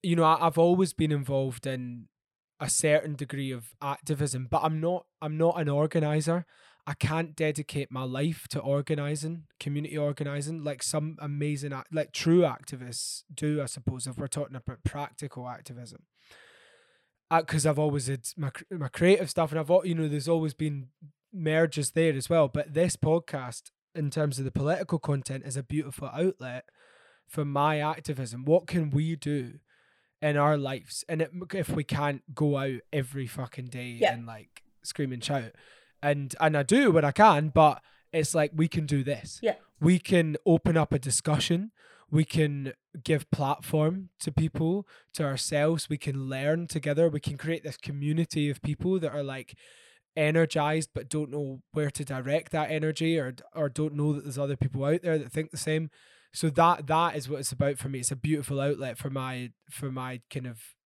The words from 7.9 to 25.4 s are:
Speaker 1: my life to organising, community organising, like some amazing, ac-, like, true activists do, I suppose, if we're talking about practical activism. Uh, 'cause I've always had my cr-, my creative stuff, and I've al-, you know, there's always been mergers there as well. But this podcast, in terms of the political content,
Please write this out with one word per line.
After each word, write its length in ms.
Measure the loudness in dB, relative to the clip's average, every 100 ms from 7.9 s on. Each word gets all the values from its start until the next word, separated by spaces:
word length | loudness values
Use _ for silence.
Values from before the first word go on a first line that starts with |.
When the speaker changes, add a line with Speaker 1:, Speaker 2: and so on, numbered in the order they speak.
Speaker 1:
my 100 | -6
life 460 | -4 -2 -2 -2 -6
to 120 | -6
organising, 840 | 0 0 0 -2 -2 -4 -6 -8 -14 _
community 360 | -6 -4 -4 -2
organising, 680 | -2 -2 -4 -4 -6 -6
like 180 | -6 -6
some 360 | -4 -2 -4 -6
amazing, 500 | -8 -2 -2 -2 -6
ac-, 120 | -10 -6
like, 220 | -4 -4
true 280 | -2 6 6
activists 840 | 6 0 -12 -12 -10 -10 -10 -10 _
do, 300 | -6 -2 -2
I 60 | -4
suppose, 400 | -4 -4 -4 -10
if 100 | -8
we're 80 | -6 -6
talking 180 | -6 -8
about 280 | -12 -6
practical 640 | -6 -6 -10 -10 -12 -10 -12
activism. 540 | -12 -14 -16 -16 -20 _ _ _ -20 -20 _ _ _ _ _ _ _ _
Uh, 140 | 0
'cause 240 | 2 0 2
I've 100 | 2
always 300 | 0 0 -4
had 200 | -6 -8 -8
my 120 | -8
cr-, 140 | -8 -12
my 160 | -8 -8
creative 420 | 2 4 4 2
stuff, 220 | -2 0
and 80 | -2
I've 100 | 4
al-, 160 | 4 4
you 80 |
know, 140 | 0 0
there's 200 | -2 2
always 280 | 2 0 -2
been 320 | -4 -4 -10 _ -20 _ _
mergers 600 | -4 0 2 2 2 -2
there 220 | 2 2
as 140 | 2 2
well. 200 | 4 4
But 260 | 0 -4
this 220 | 0 0 2
podcast, 760 | 2 2 0 -10 -8 -12 -18 _ _
in 160 | -6 -4
terms 300 | 0 -2 -2
of 60 | -2
the 60 |
political 460 | -2 0 0 0 -2
content, 480 | 0 -2 -4 -10